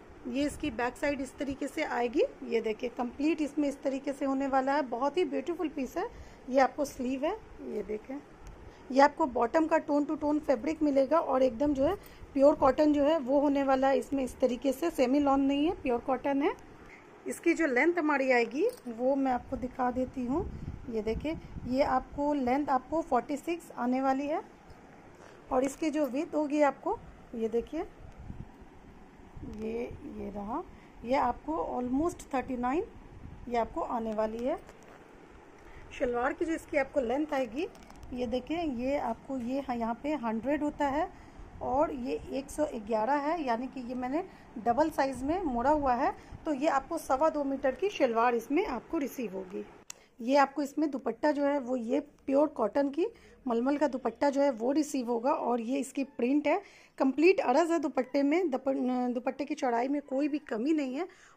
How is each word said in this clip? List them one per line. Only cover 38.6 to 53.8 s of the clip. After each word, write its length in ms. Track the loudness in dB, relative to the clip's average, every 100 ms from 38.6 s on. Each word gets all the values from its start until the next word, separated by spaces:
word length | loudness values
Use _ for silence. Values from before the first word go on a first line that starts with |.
| -2 -2 -2 0
आपको, 400 | -2 -6 -6 -6
ये, 220 | -2 -4
हाँ, 160 | -2 -2
यहाँ 220 | -2 -2
पे 120 | -2
हंड्रेड 480 | -2 -2 -2 0 0
होता 260 | 0 0 0
है 200 | 0 -2 -6 -20 -18 -16 -8
और 300 | -2 2 0
ये 280 | -2 -4 -6 -4
एक 180 | -6 -6
सौ 160 | -2 -2 -4
ग्यारह 360 | -2 0 2
है, 300 | 2 0 -2
यानी 220 | 0 -2 -4
कि 140 | -8
ये 140 | -8
मैंने 300 | -6 -2 -2 -4 -12 -16 -2
double 320 | 0 2 2
size 320 | 2 0 -2
में 200 | -2 -2
मोड़ा 280 | 0 2 2
हुआ 240 | 4 2
है। 200 | 2 0 -2 -10 -8
तो 80 | -4
ये 140 | 0 2
आपको 300 | 0 0 -6
सवा 300 | -2 2 2
दो 120 | 2
मीटर 300 | -2 0 0
की 140 | 0 -2
शलवार 440 | 2 2 4 2
इसमें 300 | 2 0 0 0
आपको 320 | -4 -4 -4
receive 360 | -4 -4 -6
होगी। 300 | -8 -8 -10 -12 -16 -20 -20 -20 -6
ये 160 | 2 4
आपको 260 | 4 2
इसमें 280 | -4 0 0
दुपट्टा 400 | 0 -4 0 0
जो 120 | 2
है, 140 | 2 0
वो 180 | 0 -4
ये 240 | 0 -2
प्योर 460 | -2 -8 0 4 4
cotton 400 | 2 0 2 0
की 160 | 0 -2 -4 -20 -10 -2
मलमल 280 | 0 2
का 100 | 2